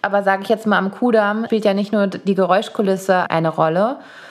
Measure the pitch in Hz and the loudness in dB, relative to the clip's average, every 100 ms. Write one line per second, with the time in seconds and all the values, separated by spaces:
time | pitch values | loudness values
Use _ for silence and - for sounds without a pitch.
0 | 202 202 190 190 190 220 220 185 190 - | -2 0 0 0 0 -2 2 0 0 -2
1 | 247 226 202 214 226 220 202 196 208 214 | 2 2 2 -2 -2 0 0 0 -2 0
2 | 202 180 196 190 180 185 220 - 196 190 | 0 -2 -2 0 2 2 0 -2 -2 0
3 | 196 185 175 165 165 156 160 170 220 285 | 0 0 2 0 0 0 0 2 -2 -4
4 | - - - | -12 -20 -20